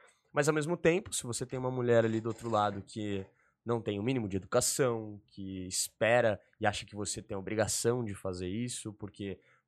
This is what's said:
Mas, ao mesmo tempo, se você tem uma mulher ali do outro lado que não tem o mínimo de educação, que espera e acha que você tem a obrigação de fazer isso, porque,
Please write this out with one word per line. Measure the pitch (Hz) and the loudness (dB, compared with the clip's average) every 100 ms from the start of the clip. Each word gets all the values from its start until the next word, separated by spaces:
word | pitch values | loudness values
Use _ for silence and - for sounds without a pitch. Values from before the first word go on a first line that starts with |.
| - _ _ | -20 _ _
Mas, | 143 147 | 0 2
ao | |
mesmo | 156 151 170 | 2 -2 2
tempo, | 165 180 - | 4 4 0
se | - | -6
você | 123 117 123 | -6 -6 -6
tem | 131 | -4
uma | 127 | -2
mulher | 127 120 117 | 0 6 6
ali | 113 110 | 6 2
do | 113 | -2
outro | 107 117 | -6 0
lado | 107 104 98 | 2 2 0
que | 90 110 104 98 95 _ _ _ | -8 -6 -4 -4 -6 _ _ _
não | 113 117 | -4 -2
tem | 110 101 | -2 -2
o | |
mínimo | 113 131 104 | 0 0 -2
de | 95 | -4
educação, | - - - - 127 113 107 104 _ | 0 2 2 2 2 0 -6 -12 _
que | - 95 95 92 | -12 -8 -8 -6
espera | - - - 110 120 117 98 - _ | -4 -6 0 4 6 4 0 -6 _
e | 107 | -2
acha | 104 | -2
que | - 104 | -8 -8
você | 98 110 | -6 -6
tem | - 98 | -8 -8
a | |
obrigação | 95 107 101 - 117 123 | -2 0 0 2 2 2
de | 110 | -2
fazer | 95 95 90 90 | -6 -6 -4 -4
isso, | 107 123 - 110 | -4 -4 -6 -10
porque, | 98 101 - 98 90 _ _ | -10 -12 -8 -8 -8 _ _